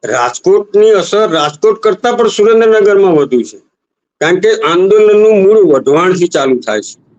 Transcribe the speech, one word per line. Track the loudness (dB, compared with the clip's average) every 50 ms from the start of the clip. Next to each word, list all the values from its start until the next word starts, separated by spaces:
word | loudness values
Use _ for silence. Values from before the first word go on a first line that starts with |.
| -8 -6
રાજકોટની | -4 -4 -4 -4 -6 -6 _ 0 0 0 -2 -2 0 2 2 4
અસર | 2 0 -2 -2 -2 -2 -2 -2
રાજકોટ | -2 -4 -4 -4 -6 -2 -2 -2 -2 0
કરતા | -2 -4 -4 -2 -4 -4
પણ | -2 -2 -2 -4
સુરેન્દ્રનગરમાં | 0 0 0 2 2 2 2 2 2 2 2 2 2 2 2 2 2
વધુ | 0 0 0 -2 -4
છે, | -4 -6 -12 -20 _ _ _ _ _ _ _ _ _ _ _ _
કારણ | -4 -2 -2 0
કે | 0 0 -2 0
આંદોલનનું | -2 -2 0 0 0 2 2 2 4 4 2 4 2 2 2 2 2
મૂળ | 2 4 4
વઢવાણથી | 4 2 2 0 0 0 0 0 0 0 0 -2 -2 -2
ચાલુ | -2 -2 -2 -2 -2 -4
થાય | -4 -6 -6 -6
છે. | -8 -10 -18 _ _ _ _